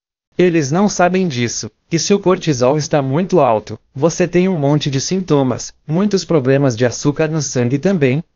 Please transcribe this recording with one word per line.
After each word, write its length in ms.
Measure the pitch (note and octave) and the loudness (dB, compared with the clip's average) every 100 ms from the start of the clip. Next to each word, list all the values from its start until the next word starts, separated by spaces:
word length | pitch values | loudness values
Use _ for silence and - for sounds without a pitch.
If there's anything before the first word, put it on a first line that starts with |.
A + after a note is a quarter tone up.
| _ _ _ - | _ _ _ 0
Eles 320 | F3+ E3 C3+ | 2 2 0
não 180 | E3 G#3 | 0 0
sabem 380 | - F3+ F#3 F#3 | 2 0 2 -2
disso, 420 | B2 A#2 - A2 _ - | -2 -4 -4 -10 _ -6
que 80 | E3 | -4
se 160 | - | 0
o 40 | G3+ | 0
cortisol 580 | F3+ F#3+ D#3+ B2 B2 D3+ | 2 0 0 0 2 0
está 240 | D3 D3+ | 0 -2
muito 380 | C3+ C#3+ F#3 F3+ | 0 -2 0 2
alto, 360 | B2+ G#2+ - - _ | 2 2 -2 -16 _
você 360 | C3 D#3+ D#3 F3 | -2 -2 0 0
tem 200 | F3 F#3+ | 2 0
um 80 | E3+ | 0
monte 320 | C#3 D3 C#3+ | 2 2 0
de 120 | C3+ | -4
sintomas, 760 | - F#3+ F3 C#3+ C3 A2+ - _ | -4 -4 0 2 2 -2 -8 _
muitos 400 | - E3 G#3 G3 | -6 -2 0 -2
problemas 520 | - D#3+ B2 C#3 C#3 A2 | 0 0 2 2 2 0
de 100 | B2 | -2
açúcar 400 | - C#3+ C#3+ D#3 | 0 -4 0 -2
no 160 | D#3+ | -2
sangue 340 | C#3 B2+ A#2+ C#3 | -4 -2 -2 0
também, 460 | F3+ F#3+ C3+ C#3+ - | 0 2 2 0 -4